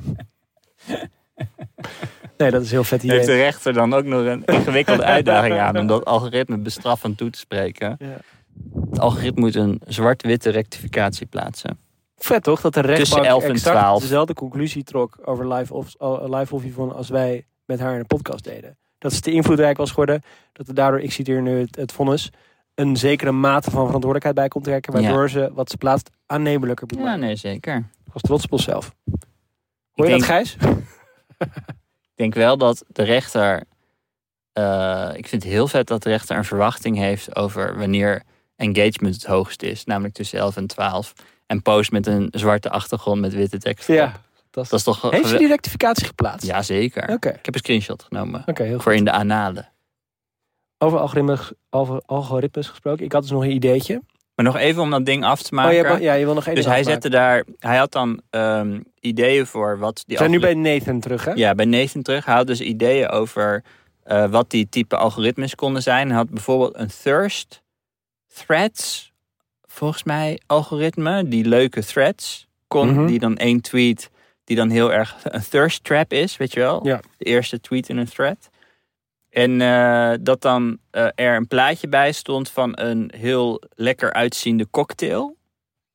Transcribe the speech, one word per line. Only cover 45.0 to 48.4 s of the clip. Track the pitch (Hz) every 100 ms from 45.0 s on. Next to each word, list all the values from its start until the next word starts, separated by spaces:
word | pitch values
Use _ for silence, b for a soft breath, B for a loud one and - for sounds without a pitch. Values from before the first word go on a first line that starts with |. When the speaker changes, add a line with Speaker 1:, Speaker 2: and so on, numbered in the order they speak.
Speaker 1:
Heeft | 123 202
ze | 311
Speaker 2:
gewe- | 233
Speaker 1:
die | 302
rectificatie | 294 - - 233 226 -
geplaatst? | - 101 - 95
Speaker 2:
Jazeker. | 95 101 98 123 - -
Speaker 1:
Oké. | 233 -
Speaker 2:
Ik | - -
heb |
een | 123
screenshot | - 110 101 -
genomen. | _ 104 98 95